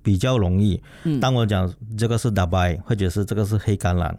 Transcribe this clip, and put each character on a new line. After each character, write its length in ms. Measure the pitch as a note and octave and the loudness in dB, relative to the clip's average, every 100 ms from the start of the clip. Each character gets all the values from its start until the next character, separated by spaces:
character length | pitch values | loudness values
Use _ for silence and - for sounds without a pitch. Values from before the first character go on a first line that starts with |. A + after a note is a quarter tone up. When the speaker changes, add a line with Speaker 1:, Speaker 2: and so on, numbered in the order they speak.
Speaker 1:
比 160 | - F#2+ | 0 0
较 200 | B2+ B2+ | 2 2
容 240 | F#2 F#2 | 2 2
易。 200 | G#2 E2+ - - | 2 0 -6 -8
Speaker 2:
嗯。 140 | E3+ C#3+ | -4 0
Speaker 1:
当 120 | B2+ | 2
我 120 | B2+ A2+ | 2 2
讲 260 | G2+ F#2 - A2 A2 | 0 -2 -6 -10 -4
这 120 | A2+ | -2
个 80 | A#2 | 0
是 120 | B2 | 0
dabai， 480 | G2 F2+ F#2 F2+ E2+ | 0 0 2 0 -2
或 100 | - | -2
者 160 | A2 F#2 | -2 0
是 140 | F#2+ | -2
这 100 | G2+ | -2
个 120 | G#2 G2+ | -2 0
是 120 | G#2+ | 0
黑 200 | - G2+ | 0 -2
橄 180 | - F2 | 0 0
榄， 180 | D#2+ | -2